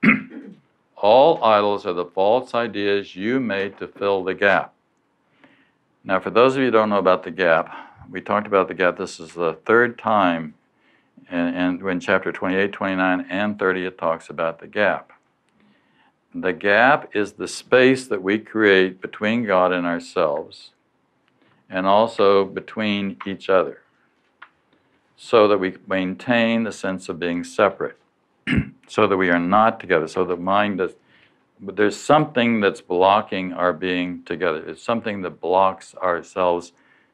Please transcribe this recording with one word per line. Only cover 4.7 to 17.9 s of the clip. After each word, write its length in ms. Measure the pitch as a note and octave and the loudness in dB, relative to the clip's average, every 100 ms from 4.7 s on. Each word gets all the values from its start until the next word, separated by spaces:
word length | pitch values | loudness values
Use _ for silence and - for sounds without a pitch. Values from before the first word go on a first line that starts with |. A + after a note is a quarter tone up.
| _ _ _ _ _ _ _ _ _ _ _ _ _ | _ _ _ _ _ _ _ _ _ _ _ _ _
Now, 180 | - F#2+ | -4 -2
for 100 | G2 | 0
those 240 | G2 C3 | 4 4
of 60 | C3 | 4
you 60 | B2+ | 2
who 40 | |
don't 180 | A2 G#2+ | 2 2
know 100 | G2+ | 2
about 240 | F#2 F2+ | 2 2
the 80 | F#2 | -2
gap, 440 | E2 F2 D#2+ F2 - - - - | -2 2 2 0 -10 -20 -20 -14
we 100 | F#2 | -12
talked 260 | - G#2 G#2+ | -4 -4 0
about 220 | G2+ F2+ | 0 0
the 60 | |
gap. 220 | F2 F2+ F2 | 0 -2 0
This 220 | F2+ - | -8 -12
is 140 | E2 | -16
the 200 | E2+ E2+ D#2 - | -6 -4 -4 0
third 320 | A2+ A#2+ A#2 | 2 2 -2
time 560 | G#2+ G#2+ F#2 E2 D#2 - _ _ _ _ _ _ - | -2 0 0 -2 -8 -16 _ _ _ _ _ _ -10
in, 240 | F2 F2 | -6 -4
in, 340 | F2 F2+ F2 F#2+ | -2 -4 -4 -6
in 120 | F2 | -6
chapter 300 | D#2+ F#2+ E2+ | -2 -2 -2
twenty-eight, 400 | - F#2+ F#2+ G2 | -6 -4 -2 -2
twenty-nine, 560 | - G2 F#2 F#2 F#2 F2 | -4 -6 -2 0 -2 -4
and 300 | F#2 G#2 G#2 | -6 -4 -2
thirty, 260 | F#2+ F#2 | -2 -2
it 140 | F2+ F#2 | -6 -6
talks 320 | E2+ E2 - | -4 -4 -8
about 300 | D#2 E2 D#2+ | -6 -6 -6
the 80 | - | -10
gap. 440 | G#2 G2+ D2+ - _ _ _ _ _ _ _ _ _ _ _ _ | -2 -2 -2 -8 _ _ _ _ _ _ _ _ _ _ _ _
The 200 | F2 F#2 | -8 -6
gap 640 | D#2+ G2+ G2+ B2+ C#3+ - G#2 | -4 0 4 4 2 -2 -6
is 160 | G2 | -6
the 160 | - F#2 | -6 -10
space 580 | - - B2 B2+ | -10 2 4 6